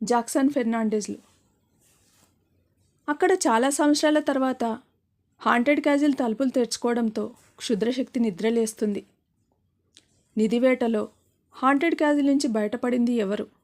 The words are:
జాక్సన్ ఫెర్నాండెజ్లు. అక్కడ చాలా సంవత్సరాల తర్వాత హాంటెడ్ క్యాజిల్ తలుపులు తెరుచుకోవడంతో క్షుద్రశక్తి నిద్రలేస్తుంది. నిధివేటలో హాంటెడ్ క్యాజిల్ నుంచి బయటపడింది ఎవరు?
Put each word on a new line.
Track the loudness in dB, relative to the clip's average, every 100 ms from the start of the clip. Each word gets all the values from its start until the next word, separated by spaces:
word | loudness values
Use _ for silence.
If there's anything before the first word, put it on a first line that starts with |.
జాక్సన్ | -2 -2 0 0 2
ఫెర్నాండెజ్లు. | 0 -2 -2 -2 -2 -4 -12 _ _ _ _ _ _ _ _ _ _ _ _ _ _ _ _ _ _ -6
అక్కడ | 0 2
చాలా | 2 2 2 2
సంవత్సరాల | 2 2 4 2 2
తర్వాత | 0 0 -2 -2 -4 -6 _ _ _ _ _ _
హాంటెడ్ | 0 2 4 2
క్యాజిల్ | 2 2 2
తలుపులు | 0 -2 -2 -2
తెరుచుకోవడంతో | 0 -2 -2 -2 0 -2 -4 -8 -12 _ -14
క్షుద్రశక్తి | -4 -2 0 -2 -4 -2
నిద్రలేస్తుంది. | -2 0 -2 0 -2 -2 -4 -4 -8 _ _ _ _ _ _ _ _ _ _ _ _ -2
నిధివేటలో | 0 2 2 2 0 -2 -4 _ _ _ _
హాంటెడ్ | -2 0 2 2 0
క్యాజిల్ | 0 2 2
నుంచి | 2 0
బయటపడింది | -2 -4 -4 -4 0 0
ఎవరు? | 0 -2 -4 -8 _